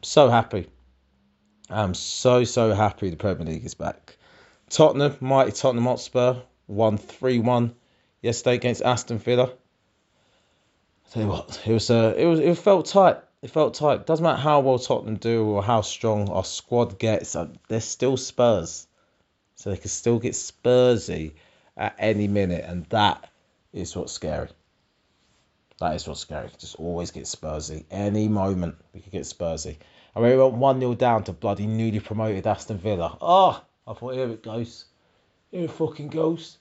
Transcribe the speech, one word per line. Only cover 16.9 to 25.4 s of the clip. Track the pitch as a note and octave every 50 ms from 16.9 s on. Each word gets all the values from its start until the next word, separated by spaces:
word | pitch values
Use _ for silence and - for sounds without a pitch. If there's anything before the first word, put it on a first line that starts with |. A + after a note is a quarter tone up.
| F#2+ -
gets, | - A2 G#2+ G2 - - -
uh, | E2 E2+ D2+ - - _ _
they're | A2 A2+
still | A2 - - - - B2+ C3+ B2+
Spurs. | - - - - B2 A#2+ A2+ F#2+ D#2+ E2+ - - - _ _ _ _ _ _ _ _ _ _ _ _ _ _
So | _ - G#2+
they | G2 F#2
can | - G#2
still | - - - A#2+ A#2+ A#2
get | G#2 - -
Spursy | - - - - _ _ A#2+ B2+ B2+ B2+ B2 B2 A2 - - E2+ E2 D#2+ D#2 D#2 _ _ _ _ _ _ _ _ -
at | G#2 G#2 - -
any | G2+ G#2+ G#2+ G#2 G#2 G2+
minute, | G2+ G2+ G2 F#2 F2 E2 B1+ D#2+
and | F2 F2+ D#2+ -
that | - A2 G#2 G2+ - - - - _ _ _ _ _ _ _ _
is | - - F2+ D#2+ -
what's | G2 E2 - -
scary. | - - D#2+ D2+ D2+ - - - _ _ _ _ _ _ _ _ _ _ _ _ _ _ _ _ _